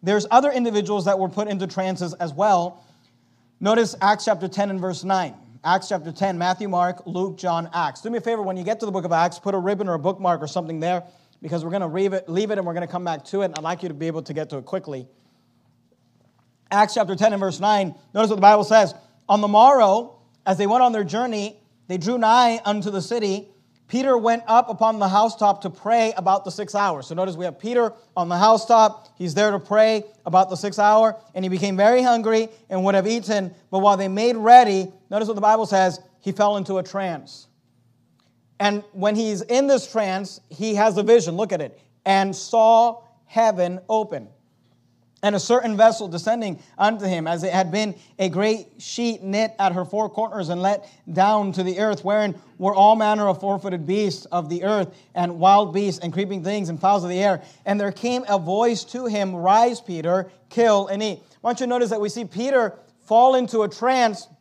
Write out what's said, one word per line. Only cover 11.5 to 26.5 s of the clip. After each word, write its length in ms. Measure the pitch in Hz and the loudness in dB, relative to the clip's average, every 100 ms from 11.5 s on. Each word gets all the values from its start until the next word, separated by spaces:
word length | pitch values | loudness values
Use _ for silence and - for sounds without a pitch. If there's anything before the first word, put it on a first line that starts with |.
| 170 | -6
we're 80 | 165 | -4
gonna 160 | 190 196 | -6 -4
leave 260 | 165 196 | -2 -2
it, 160 | 190 185 | -2 -6
leave 220 | 165 214 | -4 -2
it 60 | 208 | -4
and 100 | 175 | -4
we're 60 | |
gonna 140 | 170 175 | -6 -8
come 160 | 175 | -8
back 200 | 175 160 - | -6 -8 -6
to 160 | 196 | -4
it, 40 | 190 | -4
and 100 | 170 | -4
I'd 60 | |
like 200 | 160 175 | -6 -6
you 60 | 180 | -8
to 60 | 147 | -8
be 120 | 160 | -6
able 140 | 160 | -8
to 100 | 160 | -8
get 160 | 151 156 | -10 -8
to 80 | 139 | -10
it 80 | - | -8
quickly. 420 | 190 185 135 127 _ _ _ _ _ _ _ _ _ _ _ _ _ _ _ _ | -10 -8 -14 -14 _ _ _ _ _ _ _ _ _ _ _ _ _ _ _ _
Acts 240 | 202 208 226 | 0 2 0
chapter 200 | 196 190 | -2 0
ten 180 | 214 | 0
and 60 | 202 | 0
verse 200 | 196 151 | -4 -2
nine, 340 | 196 208 190 - _ | 0 0 -2 -8 _
notice 160 | 202 220 | -2 0
what 80 | 208 | 6
the 40 | |
Bible 220 | 196 214 | 8 8
says. 300 | 208 220 196 - _ _ - | 6 4 4 -2 _ _ 0
"On 140 | 208 | 0
the 60 | 208 | 4
morrow, 680 | 208 247 277 214 202 240 - _ _ - | 6 8 8 6 4 -2 -16 _ _ -4
as 120 | 190 | -2
they 100 | 202 | 0
went 160 | 233 | 2
on 80 | 247 | 2
their 120 | 226 | 0
journey, 560 | 190 196 247 214 208 214 _ _ _ | -4 -4 -4 -4 -8 -12 _ _ _
they 100 | 180 | -6
drew 200 | 170 247 | -4 0
nigh 440 | 220 233 247 226 208 | 4 4 4 2 -4
unto 240 | 208 196 | -4 -4
the 120 | 196 | -6
city. 480 | - 240 208 196 - _ _ _ _ | -6 -4 -2 -4 -8 _ _ _ _
Peter 300 | 247 262 247 | -4 2 2
went 240 | 226 233 233 | 2 -2 2
up 200 | 226 247 | 2 2
upon 300 | 214 220 220 | 0 0 2
the 100 | 196 | 2
housetop 540 | 190 220 220 208 202 | 2 2 2 0 0
to 80 | 190 | -4
pray 420 | - 202 233 220 214 | -10 -2 0 0 0
about 260 | 185 190 | 0 0
the 60 | |
sixth 260 | 190 | -2